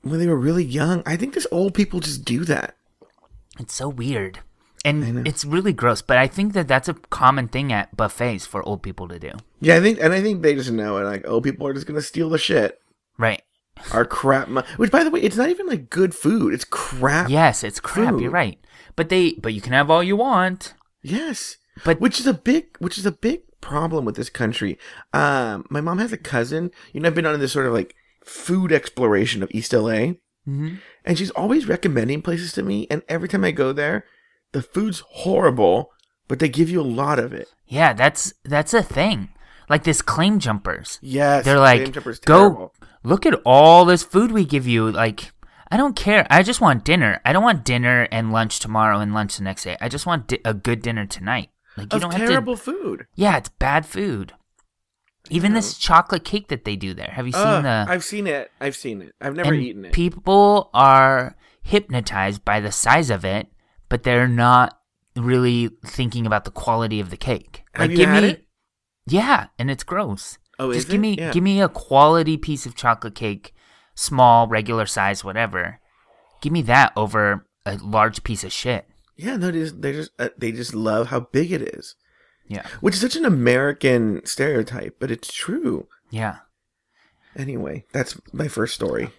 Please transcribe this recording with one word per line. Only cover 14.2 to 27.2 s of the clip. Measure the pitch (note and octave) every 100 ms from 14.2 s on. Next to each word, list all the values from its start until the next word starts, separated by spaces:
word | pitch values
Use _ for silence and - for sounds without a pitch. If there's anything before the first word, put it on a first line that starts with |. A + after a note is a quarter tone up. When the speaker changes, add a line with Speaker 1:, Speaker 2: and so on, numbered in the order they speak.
| C3+ C3+ C3
Speaker 1:
mo-, | B2+ - -
which, | A3
by | C#4
the | D#4+
way, | D#4+
it's | G#3+ G3+
not | C#4
even, | F4+ F#4
like, | G#3 B2
good | E3+ F#3
food. | - - A3 E2
It's | F2+ -
crap | - - B2+ C3 D3 F3
Speaker 2:
Yes, | D3 D#3 A#2
it's | G#2+ -
crap. | - F#3+ A#3
Speaker 1:
food. | D#3
Speaker 2:
You're | B2+
right. | F3 A#2 - _ - - -
But | D#3+
they, | F#3 F3
but | - A2+
you | G#2+
can | B2
have | C3 C#3+
all | E3
you | F3+ G3+
want. | C4 G#3 F#3 F#3 - _ _ _
Speaker 1:
Yes. | C#3 G#3 D#4+ A#3+ - - _ -
Speaker 2:
But | - D#3+
Speaker 1:
Which | A#3+ -
is | B3+
a |
big, | F#3 - D#4 - _
which | F3 -
is | G3
a |
big | D#3 - E4+ _ _
problem | - D3 E3 D#3+ A#2
with | A2
this | A#2+
country. | - A2+ A#2 G2+ - - - -
Um, | D3 C#3+ C#3 A#2 G2+ -
my | C#3+
mom | D#3+ F3+
has | A3+
a | A3
cousin. | - B2+ A#2+ D#3 F3 _ -
You | C#3+
know, | E3
I've |
been | D#3+